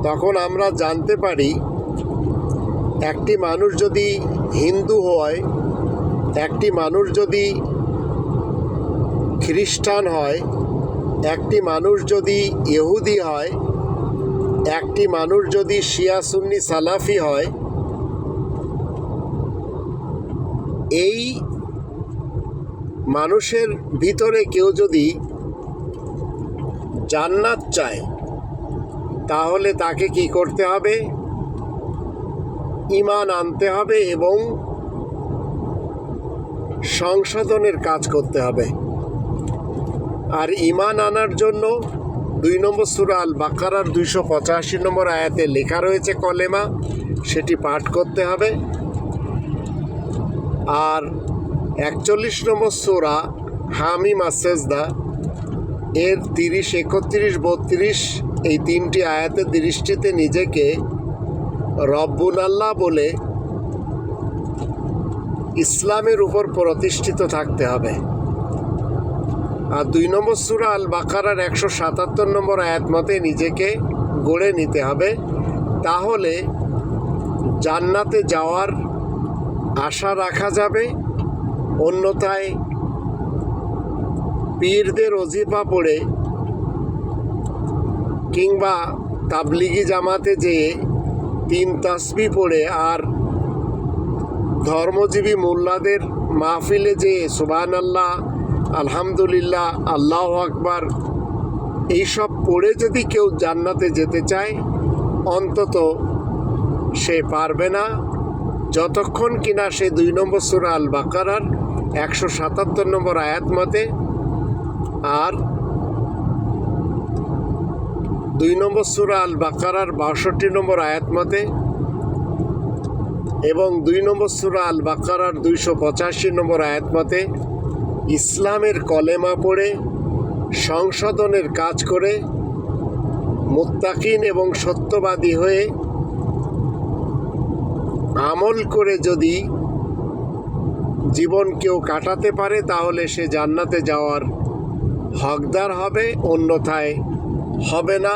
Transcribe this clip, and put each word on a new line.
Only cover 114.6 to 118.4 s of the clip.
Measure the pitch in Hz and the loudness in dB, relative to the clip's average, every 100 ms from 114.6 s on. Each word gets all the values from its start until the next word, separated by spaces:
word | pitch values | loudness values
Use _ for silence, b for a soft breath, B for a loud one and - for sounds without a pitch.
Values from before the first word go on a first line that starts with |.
| - - - - 143 147 | -4 -4 -4 -4 -2 0
আর | 170 190 - - - - - - - - - - - - - - - - - - - 135 131 - - - - - - - - 135 | 0 -2 -2 -2 -2 -2 -2 -2 -2 -2 -2 0 -2 -2 -2 -2 -2 -2 -4 -4 -2 -4 -2 -2 -4 -4 -4 -4 -4 -4 -4 0